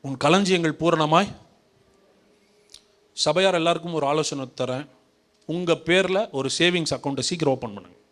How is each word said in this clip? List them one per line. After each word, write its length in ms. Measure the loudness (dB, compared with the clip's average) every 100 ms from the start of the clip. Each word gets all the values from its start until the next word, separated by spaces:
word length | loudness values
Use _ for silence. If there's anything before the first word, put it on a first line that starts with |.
உன் 160 | -8 -2
களஞ்சியங்கள் 560 | 2 4 4 2 0
பூரணமாய். 600 | 0 0 2 4 2 2 -6 -20 _ _ _ _ _ _ _ _ _ _ _ _ -20 _ _ _
சபையார் 420 | -4 0 2 4
எல்லாருக்கும் 380 | 2 0 0 -2
ஒரு 140 | -4 0
ஆலோசனை 420 | 0 -2 -6 -10 -6
தரேன். 320 | -6 -6 -10 _ _ _ _ _ -10
உங்க 260 | -6 0
பேர்ல 580 | -2 2 2 2 0 -2
ஒரு 200 | -4 -4 0
சேவிங்ஸ் 360 | 2 2 -2
அக்கவுண்ட்டை 260 | -4 -4 -4
சீக்கிரம் 340 | -4 -2 -2
ஓப்பன் 200 | -2 -4
பண்ணுங்க. 240 | -12 -18 -20 _